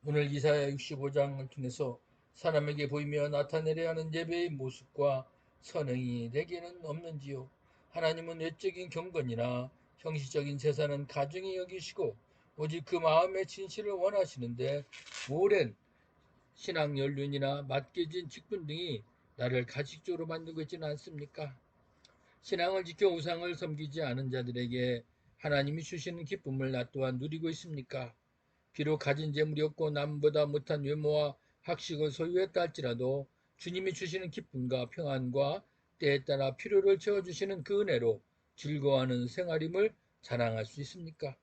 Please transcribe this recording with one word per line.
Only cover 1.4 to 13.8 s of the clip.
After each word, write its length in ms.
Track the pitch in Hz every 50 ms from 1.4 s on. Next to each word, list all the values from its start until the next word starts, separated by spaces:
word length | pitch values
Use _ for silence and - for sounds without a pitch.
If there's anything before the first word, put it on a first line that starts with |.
| 131 131
통해서 500 | - - 131 127 120 - 147 131 120 - _ _ _ _ _ _ _
사람에게 560 | - - 175 160 151 147 147 147 147 147 139
보이며 400 | 139 147 147 147 147 151 143 147
나타내려 580 | 147 143 147 143 - 160 160 156 156 160 165 165
하는 260 | 160 160 160 160 156
예배의 360 | 165 165 165 170 175 175 175
모습과 760 | 156 139 131 131 127 - - _ _ - 143 143 135 131 131 - _ _ _ _ _ _
선행이 680 | - - - 175 151 135 127 127 127 123 120 120 117 117 117
내게는 500 | 143 160 165 175 170 170 175 180 175 165
없는지요. 680 | 156 147 160 170 165 160 147 135 139 139 131 131 131 _ _ _ _ _ _ _ _
하나님은 500 | - 170 165 160 165 165 165 165 165 165
외적인 480 | 160 165 165 - - 190 180 180 185 175
경건이나 840 | - 160 170 185 180 165 139 127 117 113 117 123 123 123 123 127 - _ _ _ _ _
형식적인 580 | - 160 156 151 139 135 - 151 143 143 143 139
제사는 500 | 123 151 143 135 143 147 143 143 143 131
가증히 480 | - 151 139 143 151 185 190 190 190
여기시고 580 | 185 180 180 180 185 160 - - - - - - - _ _ _ _ _ _ _ -
오직 260 | 151 151 156 170 147
그 140 | - 180 170
마음의 500 | 160 160 156 160 175 185 190 190 190 -
진실을 460 | - - 196 185 - -